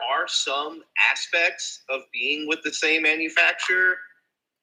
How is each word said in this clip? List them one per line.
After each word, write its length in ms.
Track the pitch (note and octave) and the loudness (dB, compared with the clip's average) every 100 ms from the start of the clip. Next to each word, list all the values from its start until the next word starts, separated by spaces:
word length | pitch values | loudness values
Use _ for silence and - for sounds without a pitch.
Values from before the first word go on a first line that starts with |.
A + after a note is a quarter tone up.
are 240 | B2 C#3+ F3 | -2 -2 0
some 560 | - C#3+ C#3 D3+ D#3+ - - A2 | -2 -2 -2 -4 -8 -8 0 2
aspects 720 | C#3 - F3 F3 - - - - | 2 0 0 0 0 -8 -10 -8
of 120 | C3+ - | -8 -6
being 360 | A#2+ C3 D3+ D3+ | -6 -4 -4 -2
with 140 | D#3+ | -2
the 120 | D#3 | -4
same 300 | - D#3 D#3+ | -2 2 2
manufacturer 920 | D#3 D#3 D#3+ E3+ E3+ F3 - F#3 F#3 - - _ _ _ _ _ | 2 2 0 2 2 2 0 4 4 2 -6 _ _ _ _ _